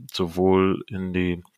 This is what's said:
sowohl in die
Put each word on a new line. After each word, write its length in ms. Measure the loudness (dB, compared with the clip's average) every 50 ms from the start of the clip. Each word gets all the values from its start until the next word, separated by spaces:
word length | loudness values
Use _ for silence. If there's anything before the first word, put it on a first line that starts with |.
| -14 -10
sowohl 760 | -6 -4 -4 -2 0 2 4 4 6 4 4 2 0 -2 -6 -8
in 240 | -10 -8 -8 -4 -2
die 300 | -2 0 0 -2 -4 -8 _ _